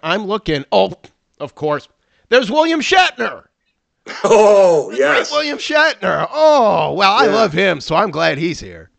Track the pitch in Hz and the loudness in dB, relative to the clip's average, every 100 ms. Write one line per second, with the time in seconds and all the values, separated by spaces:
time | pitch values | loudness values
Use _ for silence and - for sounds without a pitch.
0 | 160 196 196 214 - 143 - 196 185 - | -6 -6 -4 -6 -4 -6 -2 0 0 -4
1 | - _ _ _ 147 - 151 147 - _ | -20 _ _ _ -16 -8 -6 -6 -8 _
2 | _ _ _ 247 208 302 330 330 - 370 | _ _ _ 0 2 0 0 0 2 2
3 | 349 247 214 - - _ _ _ _ _ | 2 -2 -8 -10 -18 _ _ _ _ _
4 | - - 196 220 208 202 185 160 107 165 | -20 -6 2 4 6 6 4 2 -2 -2
5 | 262 - - 294 294 285 - 302 311 - | 0 0 -2 -4 -4 -6 -2 0 0 0
6 | 185 151 160 285 311 294 214 165 151 151 | -4 -4 -4 0 4 4 4 2 -2 0
7 | 196 214 214 214 208 165 196 147 - 160 | 0 2 2 2 0 0 -2 -2 -2 -2
8 | 208 151 165 143 170 - 98 82 80 | -2 -2 -2 -2 -4 -6 -12 -18 -20